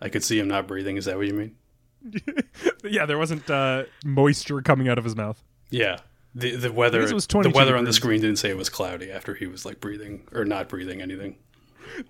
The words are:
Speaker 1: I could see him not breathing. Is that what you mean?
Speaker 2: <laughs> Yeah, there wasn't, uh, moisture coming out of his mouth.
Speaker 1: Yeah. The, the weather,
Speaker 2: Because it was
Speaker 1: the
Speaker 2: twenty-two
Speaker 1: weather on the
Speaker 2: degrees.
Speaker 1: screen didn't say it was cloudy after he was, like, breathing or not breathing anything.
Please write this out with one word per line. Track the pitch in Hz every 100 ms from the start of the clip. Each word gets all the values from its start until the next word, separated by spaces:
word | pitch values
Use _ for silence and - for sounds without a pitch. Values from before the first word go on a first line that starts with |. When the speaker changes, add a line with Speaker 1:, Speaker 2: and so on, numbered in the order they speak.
Speaker 1:
I | 98
could | 104
see | - 107
him | 101
not | 101 98
breathing. | 98 98 98
Is |
that | 92 92
what | 101
you |
mean? | 101 107 - _ _ _ _
Speaker 2:
<laughs> | 254 208 - 302 - - - - 208
Yeah, | 208 151
there | 147
wasn't, | 160 160 143
uh, | 143 135 131 135 -
moisture | 147 135 147 147 - 143
coming | 131 135 131
out | 123
of |
his | 117 110
mouth. | 107 107 _ _ -
Speaker 1:
Yeah. | 123 107 87 - _ _
The, | 123 127 120
the | 123
weather, | 113 120 -
Speaker 2:
Because | -
it |
was | 214 -
Speaker 1:
the |
Speaker 2:
twenty-two | 208 185 135
Speaker 1:
weather | 135 127
on |
the | 120
Speaker 2:
degrees. | 110
Speaker 1:
screen | 123 110
didn't | 107 104
say | 104
it | 95
was | 95
cloudy | - 92 90 92
after | 95 -
he | 98 92
was, | 90
like, | - -
breathing | 104 104 104 101 -
or | 113
not | 104 101 90
breathing | 92 92 92
anything. | 90 95 98 90 _ _ _ _ - 359 247